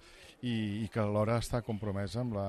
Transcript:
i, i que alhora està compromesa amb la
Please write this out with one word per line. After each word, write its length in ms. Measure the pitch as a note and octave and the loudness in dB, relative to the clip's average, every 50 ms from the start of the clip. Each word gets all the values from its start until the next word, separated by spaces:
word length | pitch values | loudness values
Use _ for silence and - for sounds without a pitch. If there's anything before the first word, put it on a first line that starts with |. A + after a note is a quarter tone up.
| - - - - - - - - | -18 -20 -20 -20 -20 -20 -14 -6
i, 400 | B2+ B2 A#2 A2 G#2+ G#2 G2+ A2 | -2 0 0 0 0 0 0 -2
i 60 | A2+ G2 | -4 -2
que 80 | - A#2 G#2+ | 0 0 2
alhora 320 | G#2 G#2 G#2+ G#2+ A2 A#2+ | 4 4 4 4 4 4
està 240 | A#2 - - - A#2+ | 2 2 0 -2 -2
compromesa 600 | - - A2 F#2+ G#2+ G#2 F#2+ G2 G2+ F#2 F#2 A#2+ B2+ | -2 -2 -2 -2 -2 -2 -2 -2 -2 -2 -2 -2 -2
amb 100 | A#2+ G#2+ | -2 -2
la 140 | G2+ G2 | 0 -2